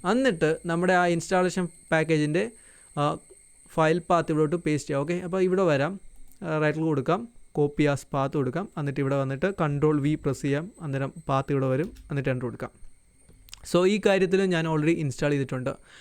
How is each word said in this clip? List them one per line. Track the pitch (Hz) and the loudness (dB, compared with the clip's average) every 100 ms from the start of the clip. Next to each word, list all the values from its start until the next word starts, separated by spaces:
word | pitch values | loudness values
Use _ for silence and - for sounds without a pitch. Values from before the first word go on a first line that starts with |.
| 175 | 2
എന്നിട്ട് | 233 269 165 156 160 170 | 2 2 2 0 0 -2
നമ്മുടെ | 170 180 180 | 0 2 4
ആ | 180 170 | 4 0
ഇൻസ്റ്റാളേഷൻ | - 185 185 185 175 - - | 0 2 2 0 -4 -8 0
പാക്കേജിൻ്റെ, | 160 156 160 151 165 220 - - - _ 151 | 0 2 2 2 0 -2 -10 -20 -20 _ -2
ആ, | 147 160 - - _ - - - | -2 -2 -10 -20 _ -20 -8 0
ഫയൽ | 160 170 - | 2 2 2
പാത്ത് | 170 156 | 0 2
ഇവിടോട്ട് | 156 151 170 165 | 0 0 0 -2
പേസ്റ്റ് | 151 - | -2 -2
ചെയ്യാം. | 139 143 | -4 -2
ഓക്കെ, | 175 180 | -4 -4
അപ്പോൾ | 190 185 | 0 2
ഇവിടെ | 185 180 | 2 2
വരാം, | 143 147 196 - - - - 170 | 2 0 -4 -16 -18 -18 -12 -4
ആ, | 156 | 0
റൈറ്റ് | 151 156 | 0 0
ക്ലിക്ക് | 160 | 0
കൊടുക്കാം, | 143 131 185 233 - - - | 0 0 -2 -2 -16 -8 -2
copy | 147 147 147 | -2 2 0
as | 139 - | 0 -2
path | 139 135 147 | -2 -2 0
കൊടുക്കാം, | 127 147 202 - | -2 -4 -8 -6
എന്നിട്ട് | 143 139 | -4 -2
ഇവിടെ | 135 139 | 0 0
വന്നിട്ട് | 135 135 185 196 | -2 -2 -4 0
control | 156 143 151 151 143 | -2 2 2 2 0
V | 151 | 0
പ്രസ് | 147 123 139 | -2 -2 -2
ചെയ്യാം, | 139 180 - 156 | -2 -4 -12 -8
അന്നേരം | 135 135 - 147 | -4 -6 -8 -2
പാത്ത് | 135 135 139 | -2 0 0
ഇവിടെ | 131 | 0
വരും, | 131 180 - - | 0 -2 -8 -8
എന്നിട്ട് | 143 135 | -4 -2
enter | 127 123 | -2 -6
കൊടുക്കാം. | 113 127 _ - - _ _ - - - - - | -8 -12 _ -18 -18 _ _ -20 -20 -20 -20 0
So, | 175 185 | 2 4
ഈ | 208 202 | 4 2
കാര്യത്തിൽ | 190 185 185 190 170 | 2 2 2 2 0
ഞാൻ | 160 | 0
already | 156 151 170 | 2 2 2
ഇൻസ്റ്റാൾ | 147 - 147 147 | -2 -2 0 0
ചെയ്തിട്ടുണ്ട്. | 131 131 127 - - - | -2 -4 -4 -8 -16 -20